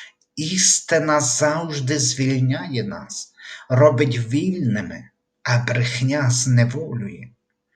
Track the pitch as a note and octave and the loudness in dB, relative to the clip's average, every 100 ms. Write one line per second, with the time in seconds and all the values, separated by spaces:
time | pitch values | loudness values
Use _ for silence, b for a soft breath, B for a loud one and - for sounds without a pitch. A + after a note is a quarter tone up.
0 | B _ _ - D#3+ F#3 - - - D#3+ | B _ _ -8 -4 0 2 0 2 0
1 | D#3 D3+ B2+ - D3+ D#3 E3 D3 C3 D3+ | 4 2 0 0 0 0 -4 -4 -2 0
2 | A#2+ - C3 C3 B2+ D3 F3+ B2+ G2+ E2+ | 0 0 0 2 2 0 -4 -4 -4 -8
3 | - - - B B B - B2+ D3+ B2+ | -12 -14 -16 B B B 0 6 6 6
4 | C#3+ A#2 A2+ C#3 F#3 F3+ C3 G#2 F#2 F2+ | 2 0 -2 0 0 0 0 -2 -4 -12
5 | - _ _ _ - A#2+ A#2+ A#2 B2 - | -16 _ _ _ -2 0 0 -2 -2 -2
6 | C3 D3 B2+ A#2+ C3 A#2+ A#2 C3+ D#3+ A#2+ | 0 0 0 0 2 4 2 0 -6 -8
7 | G2+ - - _ _ _ _ | -8 -12 -18 _ _ _ _